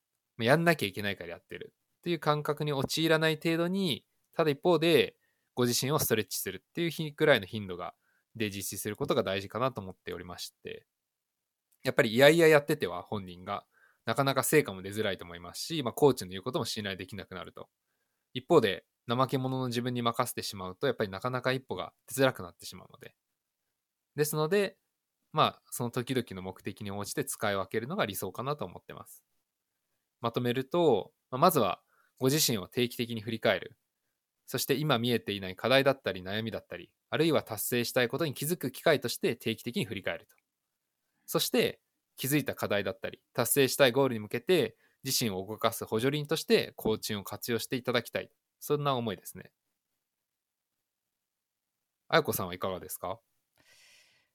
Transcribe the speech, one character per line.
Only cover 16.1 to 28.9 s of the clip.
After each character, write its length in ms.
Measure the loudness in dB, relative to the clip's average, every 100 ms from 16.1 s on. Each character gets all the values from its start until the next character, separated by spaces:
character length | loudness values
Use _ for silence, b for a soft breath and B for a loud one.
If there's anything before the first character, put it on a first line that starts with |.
ー 40 |
チ 100 | 4
の 60 | -4
言 80 | -8
う 40 |
こ 100 | -6
と 80 | -6
も 40 |
信 200 | -6 -6
頼 120 | -6 -8
で 100 | -10
き 80 | -12
な 100 | -12
く 80 |
な 80 | -12
る 100 | -14
と。 160 | -16 -20 _ _ _ _ _ _
一 140 | -12 4
方 140 | 4
で、 260 | 4 -2 _ _ -4
怠 180 | 0 0
け 120 | 0
者 200 | -2 -2
の 80 | -2
自 160 | -2
分 100 | -2
に 100 | -2
任 260 | -2 0 -2
せ 40 |
て 100 | -4
し 100 | -8
ま 160 | -8 -10
う 60 | -2
と、 100 | -2
や 60 |
っ 40 | 0
ぱ 60 |
り 80 | -4
な 80 | -4
か 120 | -6
な 120 | -2
か 80 | -2
一 100 | -2
歩 140 | -6
が 180 | -8 -8 _ -10
出 160 | 2
づ 20 |
ら 80 | 2
く 120 | 2
な 60 | -14
っ 60 | -14
て 80 |
し 120 | -18 -18
ま 80 |
う 40 | -20
の 60 | -20
で。 160 | -20 _ _ _ _ _ _ _ _ _ _
で 100 | -4
す 120 | -2 0
の 120 | 0
で、 300 | 2 0 -4 _ _ _ _ _
ま 100 | 2 2 2
あ、 40 | _
そ 120 | -6
の 80 | -4
時 240 | -4 -2
々 100 | -2 -2
の 120 | -8
目 160 | -10 -10
的 220 | -12 -10
に 60 | -8
応 140 | -8
じ 100 | -6
て 100 | -6
使 260 | -6 -4 -2
い 60 | -2
分 140 | -2
け 100 | -4
る 80 | -4
の 80 | -4
が 100 | -4
理 80 |
想 180 | -4 -8
か 120 | -6
な 100 | -6
と 100 | -6
思 140 | -8 -12
っ 60 |
て 100 | _